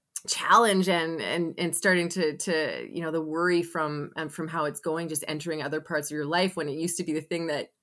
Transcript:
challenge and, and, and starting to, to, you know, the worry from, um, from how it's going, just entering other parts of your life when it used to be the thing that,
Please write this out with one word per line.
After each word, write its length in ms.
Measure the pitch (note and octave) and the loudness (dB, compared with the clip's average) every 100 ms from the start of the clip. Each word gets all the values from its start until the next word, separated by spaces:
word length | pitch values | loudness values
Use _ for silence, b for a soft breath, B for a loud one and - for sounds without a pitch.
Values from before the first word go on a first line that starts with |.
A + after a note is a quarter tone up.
| _ - - | _ -12 -6
challenge 600 | - D3+ G3+ A3+ F#3+ F#3 | -4 6 8 8 6 4
and, 320 | F3 E3 D#3+ | 2 0 -2
and, 340 | G#2 D#3+ E3 - | -2 0 -2 -2
and 180 | E3+ D#3 | -2 2
starting 320 | G3 F3+ E3+ | 4 4 2
to, 260 | F#3 D#3 D3 | 0 0 0
to, 500 | - D#3+ C#3+ C#2 A#1 | -2 0 0 -2 -6
you 120 | - | -6
know, 80 | D#3+ | -2
the 100 | D#3+ | -2
worry 420 | D#3 D#3+ F3 F3 | -2 0 2 2
from, 480 | E3+ E3+ D3+ D3 C3+ - | 2 -2 -2 -2 -6 -6
um, 140 | D#3 | -8
from 180 | - D#3+ | -6 -6
how 160 | E3 | -2
it's 160 | D3+ D3 | -2 -2
going, 300 | E3 D#3+ E3 | -4 -2 -2
just 140 | D#3 - | -4 -4
entering 340 | D#3 E3 D#3 | -6 -4 -4
other 200 | C#3+ D#3 | -4 -4
parts 280 | D3+ D#3 D3 | -2 -4 -4
of 40 | |
your 100 | D3+ | -4
life 320 | D3 F3 F#3+ F#3 | -2 0 0 0
when 140 | D3 | -4
it 80 | C#3+ | -2
used 180 | E3 - | -4 -4
to 80 | |
be 80 | D#3+ | -2
the 80 | D#3 | -4
thing 280 | D3+ E3+ E3 | -2 -4 -2
that, 240 | D3 - _ | -4 -6 _